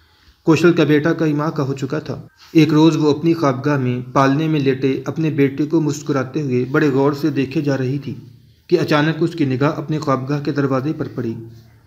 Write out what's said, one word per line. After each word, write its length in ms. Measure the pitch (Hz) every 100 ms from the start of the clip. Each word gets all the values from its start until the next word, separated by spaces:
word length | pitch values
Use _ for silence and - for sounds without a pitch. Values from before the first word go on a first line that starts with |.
| _ _ _ _ -
कौशल 240 | 151 175
का 120 | 165 147
बेटा 260 | 151 160
कई 200 | 165 160
माह 160 | 147 151
का 140 | 160
हो 100 | 135
चुका 260 | 135 135 151
था। 160 | - 123 - _ - 165
एक 160 | 151
रोज़ 260 | 151 160 156
वो 140 | 151
अपनी 200 | 139 165
ख्वाबगाह 440 | 160 139 127 147 143
में 340 | 123 123 127
पालने 360 | 139 135 139 160
में 120 | 156
लेटे 440 | 135 131 135 131 -
अपने 240 | 147 160
बेटे 340 | 139 139 147 147
को 160 | 160
मुस्कुराते 600 | 147 139 - 135 127 156
हुए 220 | 147 123 127
बड़े 240 | 147 151
गौर 240 | 135 139
से 160 | 143 160
देखे 300 | 135 131 165
जा 140 | 143 131
रही 240 | 131 143
थी 160 | 127 110 - - _ _ -
कि 80 | 170
अचानक 440 | 156 151 151 156
उसकी 240 | 160 - 135
निगाह 260 | 127 143
अपने 280 | 156 147 156
ख्वाबगाह 400 | 139 131 127 147
के 120 | 143
दरवाजे 420 | 139 135 131 143
पर 140 | 156 120
पड़ी। 280 | - 117 113 - - - _